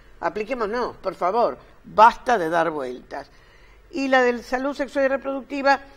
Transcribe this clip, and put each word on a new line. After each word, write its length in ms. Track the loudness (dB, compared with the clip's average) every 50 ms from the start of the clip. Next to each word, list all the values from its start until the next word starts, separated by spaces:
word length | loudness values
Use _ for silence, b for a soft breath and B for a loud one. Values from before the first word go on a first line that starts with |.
| B B B -8
Apliquémonos, 760 | -6 -6 -4 -6 -6 -6 -6 -4 -4 -4 -4 -4 -4 -6 -8
por 180 | -8 -8 -8 -6
favor, 440 | -2 -2 0 2 2 2 0 0 B B B B B -20
basta 560 | -2 4 6 8 8 6 4 0 0 0 0
de 120 | 0 0
dar 200 | 0 0 0 0
vueltas. 600 | -2 -4 -6 -8 -10 -12 -14 -14 -14 -14 -14 b b b b b b b b b b b b -12
Y 180 | -6 -6 -2 2
la 140 | 4 4 4
de 200 | 4 2 -2 -4
salud 320 | -6 -6 -4 -4 -4 -4
sexual 300 | -4 -6 -4 -2 0 0
y 20 | 0
reproductiva, 720 | 0 -4 -4 -6 -8 -8 -8 -8 -8 -2 2 2 2 2 B B B